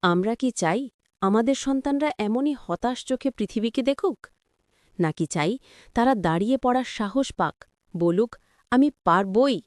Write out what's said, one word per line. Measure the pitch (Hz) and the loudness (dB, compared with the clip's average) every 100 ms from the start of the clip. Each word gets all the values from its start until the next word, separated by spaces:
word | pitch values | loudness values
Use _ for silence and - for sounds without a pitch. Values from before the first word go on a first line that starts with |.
আমরা | 180 175 196 233 | 2 2 0 -2
কি | 254 | -2
চাই | - 170 190 269 _ _ _ | 0 0 0 -4 _ _ _
আমাদের | 196 214 233 269 | 0 2 2 0
সন্তানরা | - 269 285 285 302 - | 0 -2 0 -2 -2 -2
এমনই | 208 226 285 277 | -2 0 -2 -4
হতাশ | - 175 240 254 - | -6 -4 -4 -6 -6
চোখে | 254 269 | -4 -4
পৃথিবীকে | - 208 - 226 - | -4 -4 -2 -2 0
দেখুক? | 254 277 381 226 - _ _ _ _ _ _ - | 0 0 -2 -4 -14 _ _ _ _ _ _ -2
নাকি | 165 - 160 | -2 0 -4
চাই | 165 151 262 _ - - | 0 -2 -2 _ -20 -6
তারা | - 247 247 | 0 2 2
দাঁড়িয়ে | 175 165 208 262 | 2 0 0 0
পড়ার | 247 247 | 2 0
সাহস | 247 - 208 254 277 | -2 -6 -4 -2 -2
পাক, | - 165 - - _ _ 175 | -2 -4 -4 -20 _ _ 0
বলুক, | 170 175 233 - _ _ _ | 0 2 0 -4 _ _ _
"আমি | 247 285 - | 2 2 2
পারবই"? | - 170 196 196 277 220 | 2 2 2 2 2 0